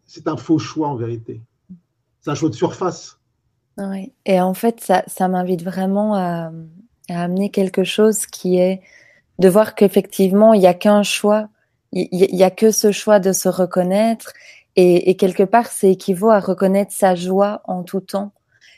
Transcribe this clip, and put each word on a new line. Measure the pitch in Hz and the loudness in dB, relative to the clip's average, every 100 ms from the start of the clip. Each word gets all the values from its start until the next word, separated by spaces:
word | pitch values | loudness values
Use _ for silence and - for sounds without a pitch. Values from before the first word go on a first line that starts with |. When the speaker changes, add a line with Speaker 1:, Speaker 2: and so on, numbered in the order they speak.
| _ | _
Speaker 1:
c'est | - 165 | -14 -10
un | 139 | -8
faux | - 156 | -2 -2
choix, | - 156 151 | -2 -6 -6
en | 127 | -4
vérité. | 117 117 113 113 113 _ - 180 _ _ _ _ | -8 -8 -12 -18 -18 _ -20 -20 _ _ _ _
C'est | - | -8
un | |
choix | 143 160 | -4 -4
de | |
surface. | - 170 - 185 - - _ _ _ _ _ _ - | -2 -6 -4 -6 -8 -14 _ _ _ _ _ _ -12
Speaker 2:
Oui. | 196 196 190 _ - | -10 -10 -12 _ -2
Et | 185 | 0
en | 185 | 0
fait, | 185 233 233 | -2 -4 -4
ça, | - 185 - | 0 0 -2
ça | - 185 | -4 -2
m'invite | 185 180 180 | -2 -4 -6
vraiment | 175 180 190 202 214 202 | -6 -6 -4 -2 -2 -2
à, | 180 170 165 165 160 170 _ _ - | -4 -6 -8 -14 -20 -20 _ _ -12
à | 175 | -6
amener | 175 185 202 | -4 -4 -4
quelque | 202 190 190 | -2 -2 -2
chose | 180 - 214 214 - | -2 2 0 0 -6
qui | - 185 180 | -8 -2 0
est | 185 185 _ _ _ _ _ - | 0 -2 _ _ _ _ _ 2
de | 185 | 4
voir | 190 214 - | 4 2 2
qu'effectivement, | 202 208 - - 190 202 220 | 2 2 -2 0 0 4 6
il | 220 | 6
y | 180 | 4
a | |
qu'un | 180 208 208 | 4 2 2
choix. | 202 - 208 214 214 _ _ _ _ | 2 -2 0 -2 -4 _ _ _ _
Il, | 185 - | -8 -4
il, | 180 | 0
il | 190 180 | 0 4
y | |
a | 185 | 2
que | 185 220 | 4 2
ce | 208 214 | 2 0
choix | 196 - 208 | 0 2 2
de | 185 | 2
se | 180 190 | -2 -2
reconnaître. | 180 180 180 180 196 226 226 - - - - _ - | -2 -2 0 0 0 0 -2 -8 -20 -20 -20 _ 2
Et, | 180 175 185 | 4 4 2
et | 185 | 0
quelque | 190 180 | 0 0
part, | 190 - - | 2 2 0
c'est | - 196 | 0 2
équivaut | 185 - 180 220 | 2 -2 -2 2
à | 208 | 2
reconnaître | 185 180 190 196 202 | 2 -2 0 0 -2
sa | - 196 175 | 0 0 0
joie | 180 190 202 208 | -2 0 -2 -4
en | - 180 | -8 -10
tout | 175 190 | -8 -10
temps. | 185 196 202 _ _ _ _ | -8 -8 -8 _ _ _ _